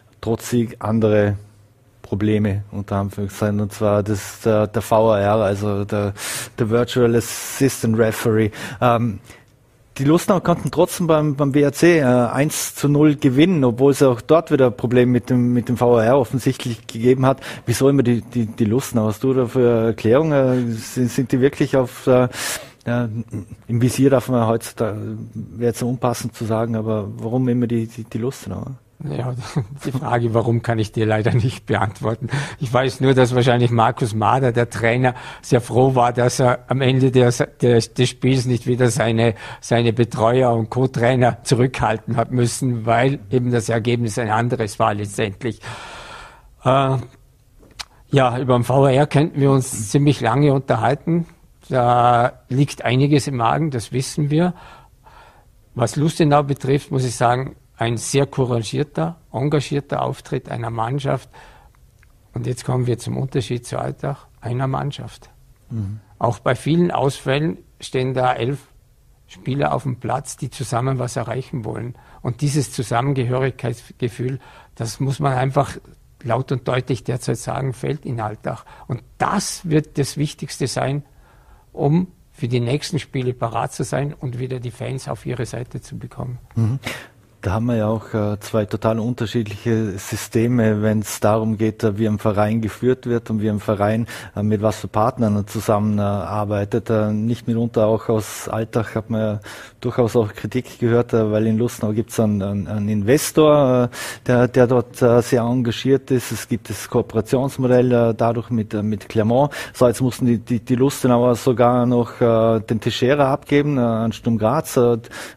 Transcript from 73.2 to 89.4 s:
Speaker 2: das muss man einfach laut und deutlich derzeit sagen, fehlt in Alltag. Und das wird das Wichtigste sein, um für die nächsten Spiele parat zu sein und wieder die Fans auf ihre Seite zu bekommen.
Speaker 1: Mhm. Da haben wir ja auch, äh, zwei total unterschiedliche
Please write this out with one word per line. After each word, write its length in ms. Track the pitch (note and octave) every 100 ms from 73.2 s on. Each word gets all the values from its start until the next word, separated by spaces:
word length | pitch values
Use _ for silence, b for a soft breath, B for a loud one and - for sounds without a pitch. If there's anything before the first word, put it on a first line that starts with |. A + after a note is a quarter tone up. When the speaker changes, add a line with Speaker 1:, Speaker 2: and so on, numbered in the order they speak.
| A#2+ B2+ C3+ - B2+ A#2+ - - A#2+ - B2 C3+ B B B
Speaker 2:
das 240 | - A#2 -
muss 220 | C3+ C3
man 140 | C#3+
einfach 420 | B2+ C3+ C#3 C3+ - - - _ _
laut 300 | A#2+ A#2 C3
und 140 | C3 -
deutlich 360 | B2+ B2 B2+
derzeit 320 | - B2+ - A#2+
sagen, 380 | - - C3+
fehlt 320 | A#2 C#3 D3 -
in 160 | A#2
Alltag. 420 | G#2+ G#2+ - B2 - B B
Und 160 | B2 - -
das 500 | - G3 - - E3+
wird 300 | D3+ D3+ -
das 180 | C3+ -
Wichtigste 500 | D3 - D3 - C3+
sein, 360 | - C3 C#3+ - b b b b b b
um 320 | - C#3 E3 F#3 - _
für 160 | - A#2+
die 120 | B2
nächsten 380 | A#2 C#3+ - D3+
Spiele 360 | - C3+ B2+
parat 400 | B2 A#2 A2+ C#3
zu 100 | -
sein 300 | C3+ - C#3+
und 240 | - B2+ B2
wieder 220 | B2+ B2+
die 100 | A#2+
Fans 380 | - A#2 C3 -
auf 180 | C#3 C#3
ihre 180 | B2
Seite 380 | A2+ B2 A#2+ B2
zu 160 | - A#2
bekommen. 400 | A#2+ - B2+ B2 -
Speaker 1:
Mhm. 240 | - A2 C3+ B B B B _ _
Da 100 | G2
haben 140 | G#2+ A#2+
wir 100 | A#2
ja 100 | G#2+
auch, 260 | A2 -
äh, 280 | A2+ G#2 G#2
zwei 240 | - A2+
total 340 | G#2 G#2+ A2 A2+
unterschiedliche 1000 | A2+ B2+ A2+ B2